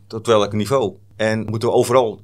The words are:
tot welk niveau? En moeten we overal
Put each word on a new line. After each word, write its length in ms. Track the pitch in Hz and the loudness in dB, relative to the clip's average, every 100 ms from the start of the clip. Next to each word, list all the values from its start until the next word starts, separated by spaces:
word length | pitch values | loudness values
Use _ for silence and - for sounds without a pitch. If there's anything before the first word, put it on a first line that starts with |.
| - | -14
tot 200 | 113 110 | -8 2
welk 260 | 110 101 | 2 2
niveau? 400 | 107 101 135 104 - - - | -2 -2 -2 -2 -6 -18 -4
En 280 | 110 110 107 | -2 -2 -4
moeten 180 | 110 117 | -4 0
we 60 | |
overal 460 | 113 120 123 117 82 | 2 2 2 0 -4